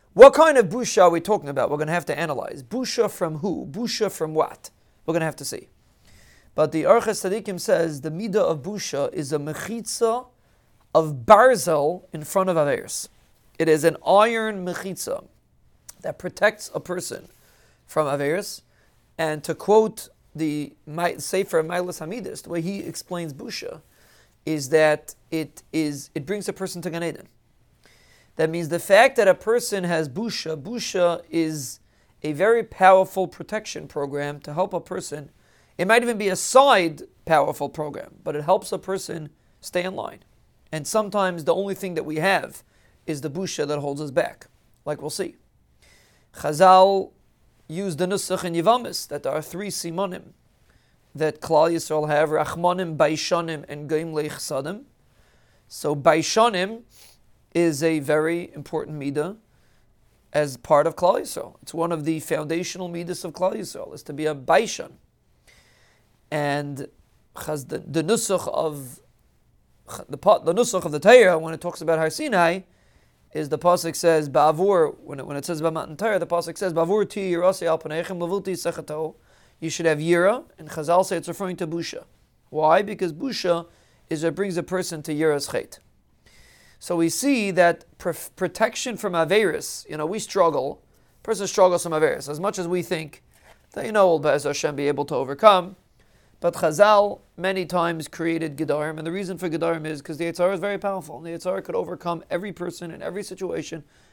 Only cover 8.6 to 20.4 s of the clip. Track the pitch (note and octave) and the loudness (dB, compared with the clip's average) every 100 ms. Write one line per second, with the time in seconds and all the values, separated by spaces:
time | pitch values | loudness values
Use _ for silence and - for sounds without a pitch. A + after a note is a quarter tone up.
8.6 | C#3+ G#3 - F3+ F#3 - C#3 D3+ C#3+ D#3 | -6 -10 -6 -4 -4 -6 -6 -6 -6 -10
9.6 | - A#3 - - A3+ A#3+ B3+ _ _ _ | -10 -10 -8 -2 0 0 -6 _ _ _
10.6 | _ _ _ - D#3+ C#3 A#2 G#3 B3+ A#3 | _ _ _ 0 0 2 8 10 10 6
11.6 | E3+ D#3 D3 F3+ - D#3 D3+ G3 F#3 E3 | 2 2 0 -2 -10 -14 -4 0 2 2
12.6 | D3 B2+ - - - _ _ _ _ - | 2 0 -4 -10 -12 _ _ _ _ 0
13.6 | D#3+ D#3 E3 - - F#3+ A3+ A3+ A3 G3+ | 4 4 4 2 4 6 6 2 -2 -4
14.6 | F3+ E3+ F#3+ F3 - - - _ _ _ | -6 -6 -8 -8 -8 -8 -10 _ _ _
15.6 | _ _ - - - D3 F3+ - G#3 G#3+ | _ _ -20 -14 -12 -10 -12 0 0 0
16.6 | - D#3 C3 F3+ - - - _ _ _ | -8 -10 -8 -8 -8 -12 -16 _ _ _
17.6 | _ _ - - D3 C#3 C#3+ F3 G3+ - | _ _ -6 -2 0 0 -2 -4 -6 -12
18.6 | _ _ _ _ _ - D#3+ D#3 - D#3 | _ _ _ _ _ -6 -4 -4 -6 -4
19.6 | - G#3+ A3 - - _ _ D3+ | 4 4 4 0 -16 _ _ -6